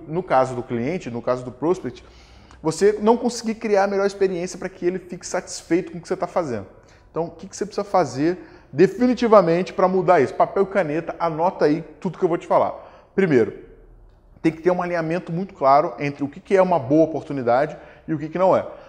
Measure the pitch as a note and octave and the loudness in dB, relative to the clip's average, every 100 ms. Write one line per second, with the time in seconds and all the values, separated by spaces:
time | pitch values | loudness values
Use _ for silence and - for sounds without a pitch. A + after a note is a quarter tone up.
0 | - D#3+ F#3 C3 B2+ B2 A#2 A#2+ A#2+ F#3 | -6 -8 0 2 2 -2 -6 -4 -4 -6
1 | C3 A#2 A#2+ B2 B2+ A2+ D#3 F3+ B2+ - | -8 -6 -4 -4 -6 -6 -4 -2 -6 -12
2 | - - - - - - D#3 D#3+ G3+ G#3 | -18 -20 -20 -20 -20 -8 -6 0 2 2
3 | G#3 A#3 B3 - A3 A3 A3 G3+ G3 G3+ | 2 2 0 -4 -6 -6 0 2 2 0
4 | G3 G3 F#3+ F3 F3+ F#3 F#3 - F3 F#3 | -2 0 -2 -2 -8 -8 -12 -6 -4 -4
5 | - F3 - F3+ - - - E3+ E3+ F3 | -8 -14 -8 -8 -8 -12 -2 -2 -2 -10
6 | - F3+ F3 G3 D#3 A2 F#2+ - - - | -8 -6 -4 -4 -4 -4 -8 -18 -20 -20
7 | _ D#3 E3+ - G3 - G3+ - G3+ F#3+ | _ -8 -8 -10 -16 -10 -8 -6 -2 0
8 | D3 A#2+ D#3 F3+ - - - C3 F#3+ G#3+ | 0 0 -2 -2 -8 -20 -6 2 2 4
9 | B3 A#3+ A#3 G#3 E3+ E3+ F3+ - F#3 F#3+ | 0 2 4 6 6 2 -2 0 2 2
10 | E3+ F3 B2 - - G3+ F#3+ G#3 D#3+ D#3 | 4 4 4 2 0 0 0 0 -2 -2
11 | E3 - E3+ D#3 F3 - D#3 D#3+ E3 - | -6 -4 -4 0 -2 2 0 0 -4 -10
12 | F#3+ - F#3 E3+ - E3+ G2 - - - | -8 -2 -2 -2 0 2 2 -2 -14 -20
13 | - - F#3+ B2+ G#2+ - - - - - | -8 0 4 4 2 -2 -16 -20 -20 -20
14 | - _ _ - E3 D#3+ F3+ F3+ F3 F3 | -20 _ _ -4 -4 0 0 0 -2 -4
15 | D#3+ E3+ - E3 F#3+ - C3+ C#3+ E3+ - | -2 -4 -4 -6 -8 0 4 4 4 -2
16 | C#3+ C#3 C#3+ F#3 - F#3+ F#3 E3+ B2 D#3 | -6 -4 -8 -8 0 2 4 2 2 4
17 | D#3+ D3 - C#3 A#2 A#2+ D3+ - - - | 4 0 -6 -4 2 2 0 -4 -18 -16
18 | - D#3 D3+ F3 F#3 B2+ F#2 - | -8 -6 -6 0 2 2 0 -10